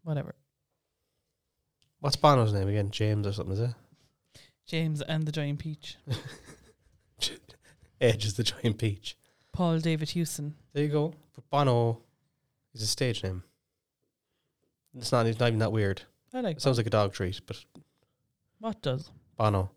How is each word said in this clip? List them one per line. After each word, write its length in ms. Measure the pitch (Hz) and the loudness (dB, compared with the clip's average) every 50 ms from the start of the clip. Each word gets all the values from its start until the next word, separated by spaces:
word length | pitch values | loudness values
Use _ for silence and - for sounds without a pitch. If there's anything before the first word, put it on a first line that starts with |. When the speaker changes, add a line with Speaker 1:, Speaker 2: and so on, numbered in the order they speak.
| _ | _
Speaker 1:
Whatever. 300 | 165 156 143 - - - _ _ _ _ _ _ _ _ _ _ _ _ _ _ _ _ _ _ _ _ _ _ _ _ _ _ _ _ _ _ _ _ _ | -4 -4 -4 -4 -6 -12 _ _ _ _ _ _ _ _ _ _ _ _ _ _ _ _ _ _ _ _ _ _ _ _ _ _ _ _ _ _ _ _ _
Speaker 2:
What's 160 | - 143 - | -2 -2 0
Bono's 360 | - - 151 143 127 113 107 | 6 6 8 8 8 6 4
name 160 | 104 101 95 98 | 2 2 0 0
again? 220 | 101 107 101 101 | 0 0 0 -2
James 360 | - - 107 107 107 104 101 | 0 0 0 2 2 0 0
or 60 | 101 | -2
something, 220 | 98 98 - 95 95 | -4 -4 -4 -4 -2
is 60 | 104 | -2
it? 100 | 117 123 117 - _ _ _ _ _ _ _ _ _ _ _ - - - _ _ _ | -2 -2 -4 -8 _ _ _ _ _ _ _ _ _ _ _ -20 -20 -20 _ _ _
Speaker 1:
James 340 | - - 160 165 160 156 147 | -6 -4 -2 0 0 -2 -2
and 220 | - - 160 156 156 | -4 -2 -2 -2 -2
the 60 | 151 | -2
Giant 260 | 151 160 147 143 147 147 | -2 -2 -2 -2 -4 -4
Peach. 380 | - 160 151 - - - - - _ | -6 -10 -10 -10 -14 -18 -18 -16 _
Speaker 2:
<laughs> 1900 | 143 131 - - 135 - - - - - - - - _ _ _ _ _ _ _ _ _ - - - - - _ - - _ _ - - _ - _ _ _ | -6 -6 -6 -6 -14 -16 -16 -20 -20 -20 -20 -20 -20 _ _ _ _ _ _ _ _ _ -6 -6 -6 -6 -10 _ -20 -20 _ _ -20 -20 _ -20 _ _ _
Edge 240 | 123 120 110 107 107 | 4 4 4 4 0
is 80 | 107 95 | -4 -2
the 80 | - 113 | -2 -4
Giant 340 | - - - - 117 104 - | -4 -4 0 -2 -2 0 0
Peach. 380 | 117 110 101 - - - - _ _ _ _ _ _ _ | -2 -4 -4 -4 -10 -14 -14 _ _ _ _ _ _ _
Speaker 1:
Paul 260 | - - 180 170 165 160 | -4 -2 0 2 2 0
David 300 | 160 165 160 156 156 - | 0 0 -2 -2 -2 -4
Hewson. 440 | - 175 165 156 - - 147 147 151 - - _ _ | -2 -2 -2 -2 -4 -8 -8 -8 -10 -12 -20 _ _
Speaker 2:
There 100 | 143 147 | -2 0
you 60 | 151 | 0
go. 240 | 143 151 147 160 160 - _ _ _ | 2 0 0 -2 -4 -10 _ _ _
But 140 | - - _ | -20 -10 _
Bono 500 | - 143 143 135 123 120 117 117 113 - - _ _ _ _ _ _ _ _ _ _ _ _ _ | 2 4 4 4 4 4 4 2 0 -2 -8 _ _ _ _ _ _ _ _ _ _ _ _ _
is 100 | _ 113 | _ -6
a 40 | 110 | -4
stage 380 | 107 - - - 123 110 - - | -4 -2 -2 -2 -2 -2 -2 -4
name. 180 | 95 92 90 - _ _ _ _ _ _ _ _ _ _ _ _ _ _ _ _ _ _ _ _ _ _ _ _ _ _ _ _ _ - | -6 -6 -6 -10 _ _ _ _ _ _ _ _ _ _ _ _ _ _ _ _ _ _ _ _ _ _ _ _ _ _ _ _ _ -16
It's 140 | 123 113 - | -12 -4 0
not, 160 | - 120 113 | 2 2 4
it's 140 | 113 113 110 | 2 2 2
not 80 | 123 117 | 2 2
even 100 | 113 107 | 4 2
that 140 | 110 - | 2 2
weird. 300 | 110 110 104 98 98 - - _ _ _ _ _ | 2 2 2 2 0 -2 -8 _ _ _ _ _
Speaker 1:
I 80 | - 254 | -8 -4
like 180 | 247 196 156 147 | -4 -4 -4 0
Speaker 2:
It 40 | |
sounds 140 | - 139 127 | 0 2 2
Speaker 1:
that. 60 | 117 | 2
Speaker 2:
like 40 | 107 | 0
a 40 | 110 | 2
dog 220 | 107 107 104 98 | 2 2 2 2
treat, 280 | - - 98 90 92 - _ | 0 -4 -4 -4 -4 -8 _
but 120 | - - - - _ _ - - _ _ _ _ _ _ _ _ _ _ _ _ _ _ _ | -14 -16 -16 -16 _ _ -20 -20 _ _ _ _ _ _ _ _ _ _ _ _ _ _ _
Speaker 1:
What 200 | 214 226 208 - | -8 -8 -8 -4
does? 280 | - 147 127 139 156 - - - _ _ _ | -4 -4 -4 -4 -8 -12 -20 -20 _ _ _
Speaker 2:
Bono. 340 | - 110 107 101 95 95 98 _ | 2 2 4 4 2 0 -2 _